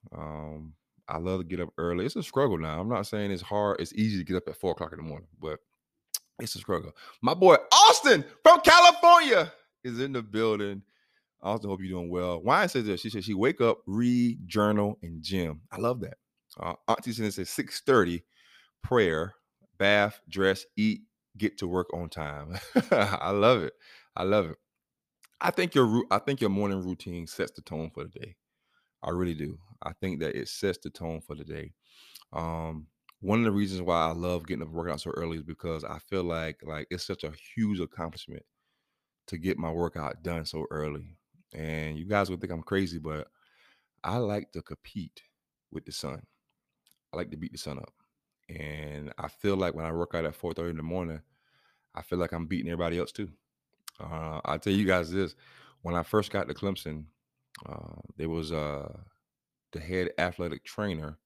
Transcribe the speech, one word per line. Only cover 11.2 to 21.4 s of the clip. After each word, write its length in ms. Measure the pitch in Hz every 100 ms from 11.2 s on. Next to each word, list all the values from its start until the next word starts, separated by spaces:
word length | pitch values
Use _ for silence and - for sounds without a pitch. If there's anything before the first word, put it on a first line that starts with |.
| _ _
Austin, 280 | 95 110 104
hope 120 | 95
you're 80 | 95
doing 200 | 92 87
well. 320 | 90 90 87
Wine 280 | 92 160 180
says 160 | 135 107
this. 160 | 90
She 80 | 113
says 160 | 107 98
she 80 |
wake 260 | 98 120 -
up, 200 | 117 110 -
read, 640 | 101 123 123 120 117 92
journal, 500 | 107 104 107 104 107
and 180 | 85 82
gym. 380 | 78 95 85 76 95
I 40 | -
love 220 | 113 127
that. 160 | 98 - _ _ _ -
Uh, 180 | 87 - -
Auntie 240 | 110 -
Cindy 200 | 113 107
says 180 | 98 90
six 320 | - - -
thirty, 420 | - 127 90 85 - _ _ - _ _
prayer, 540 | - 123 95 80 90 - _ _ _ _
bath, 440 | 98 104 104 - -
dress, 360 | 98 95 95 - -
eat, 240 | 107 107 - _ _
get 200 | 98